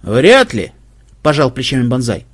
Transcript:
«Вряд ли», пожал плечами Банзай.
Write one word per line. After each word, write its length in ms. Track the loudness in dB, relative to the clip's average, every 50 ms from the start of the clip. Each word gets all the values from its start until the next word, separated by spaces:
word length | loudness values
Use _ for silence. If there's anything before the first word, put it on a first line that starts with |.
«Вряд 500 | -6 -2 -2 2 4 4 4 4 2 0
ли», 200 | -4 -8 -8 -8 -12 _ _ _ _ _ _ _ -20 _
пожал 300 | _ -2 0 2 0 -2
плечами 340 | -2 -4 -6 -4 -2 -2 0
Банзай. 400 | 0 -2 -2 -2 -4 -6 -6 -8 _